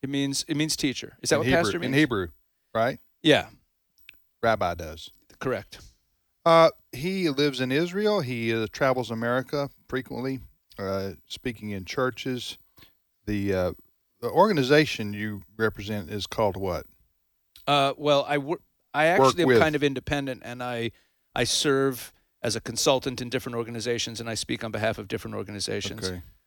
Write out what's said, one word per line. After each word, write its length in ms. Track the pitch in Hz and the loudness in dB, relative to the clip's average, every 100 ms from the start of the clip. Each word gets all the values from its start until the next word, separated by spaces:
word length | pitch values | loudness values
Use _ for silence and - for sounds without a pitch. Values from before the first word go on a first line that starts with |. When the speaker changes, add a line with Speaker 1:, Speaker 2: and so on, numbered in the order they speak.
Speaker 1:
It 60 | 131 | -2
means, 360 | 143 139 139 - | -2 0 -2 -2
it 80 | 147 | -2
means 180 | 156 - | -2 0
teacher. 420 | 147 120 - - | -2 -4 -10 -10
Is 60 | 120 | 0
that 80 | 147 | 2
Speaker 2:
In 20 | |
Speaker 1:
what 80 | 156 | 4
Speaker 2:
Hebrew, 160 | 170 | 2
Speaker 1:
pastor 120 | 170 - | 2 -2
Speaker 2:
in 40 | |
Speaker 1:
means? 140 | 127 135 | 0 4
Speaker 2:
Hebrew, 320 | 151 113 87 - _ _ _ | 4 2 -4 -8 _ _ _
right? 260 | 113 117 - _ _ | 0 0 -2 _ _
Speaker 1:
Yeah. 240 | 156 131 - - _ _ _ _ _ - _ _ | 4 4 4 -12 _ _ _ _ _ -20 _ _
Speaker 2:
Rabbi 320 | 117 110 92 85 | 0 2 0 -2
does. 340 | 80 78 - _ _ - | -8 -12 -16 _ _ -8
Speaker 1:
Correct. 400 | 131 113 - - - _ _ _ _ _ - | -4 -4 -6 -20 -20 _ _ _ _ _ 6
Speaker 2:
Uh, 240 | 165 165 - _ | 8 8 4 _
he 380 | 127 160 190 175 | -6 -4 0 0
lives 320 | 135 147 131 | 2 0 2
in 100 | 127 | 0
Israel. 480 | 135 175 185 214 208 | 0 0 0 0 0
He, 340 | 131 123 113 | 0 -2 0
uh, 140 | 113 110 | 0 -2
travels 380 | - 139 127 117 | 0 2 2 -2
America 580 | 117 117 123 131 147 143 _ _ | -4 -2 -2 -2 -4 -4 _ _
frequently, 520 | 127 131 123 131 135 - _ _ - | -8 -6 -8 -6 -8 -12 _ _ -10
uh, 340 | 98 95 98 87 _ | -6 -4 -6 -10 _
speaking 440 | - 131 107 104 | -10 -10 -8 -8
in 140 | 101 92 | -8 -8
churches. 720 | - 127 120 - 127 - - _ _ - _ _ _ - | -2 -2 -4 -6 -6 -8 -14 _ _ -20 _ _ _ -6
The, 280 | 104 98 | -4 0
uh, 180 | 95 90 - - _ _ _ | 0 0 -4 -16 _ _ _
the 100 | 120 | -4
organization 840 | 151 202 180 127 147 151 - 107 | 4 4 4 4 4 4 -2 -6
you 280 | 101 107 104 - _ | -6 -6 -8 -14 _
represent 540 | 110 - 98 107 85 | -2 -2 -8 -6 -6
is 160 | 104 95 | -8 -8
called 300 | - 107 95 | 0 0 0
what? 280 | 98 82 - _ _ _ _ _ _ - - | -4 -4 -8 _ _ _ _ _ _ -12 0
Speaker 1:
Uh, 280 | 143 139 135 | 2 2 0
well, 280 | 147 143 139 | 2 2 2
I 100 | 147 | -2
wor-, 220 | 139 170 _ _ _ | -2 -8 _ _ _
I 240 | 143 156 180 | 2 4 6
Speaker 2:
Work 80 | 131 | 6
Speaker 1:
actually 160 | 175 | 6
am 40 | 156 | 6
Speaker 2:
with. 100 | 120 | 6
Speaker 1:
kind 160 | 156 151 | 6 4
of 80 | |
independent, 600 | 143 131 - 143 139 123 - | 0 -2 -4 -4 -4 -8 -12
and 160 | 120 | -10
I, 280 | 123 120 117 - _ _ _ - | -8 -4 -6 -6 _ _ _ -4
I 80 | |
serve 680 | 120 - 156 135 135 123 - _ _ _ | 0 0 2 4 2 -2 -10 _ _ _
as 140 | - 104 | -4 -4
a 60 | |
consultant 600 | - 113 - 135 139 123 | -6 -2 2 2 0 -6
in 80 | 123 | -4
different 280 | 127 127 120 | -4 -4 -6
organizations, 640 | 117 120 110 117 - 113 | -6 -6 -4 -2 -4 -6
and 80 | 117 | -6
I 60 | 113 | -6
speak 280 | - 113 | -4 -6
on 80 | 113 | -4
behalf 260 | 107 110 110 | -2 -2 -2
of 100 | 101 | -6
different 260 | 113 113 107 | -8 -6 -8
organizations. 720 | 104 104 95 104 98 107 95 | -8 -8 -4 -4 -6 -6 -8
Speaker 2:
Okay. 140 | 90 - _ | -8 -12 _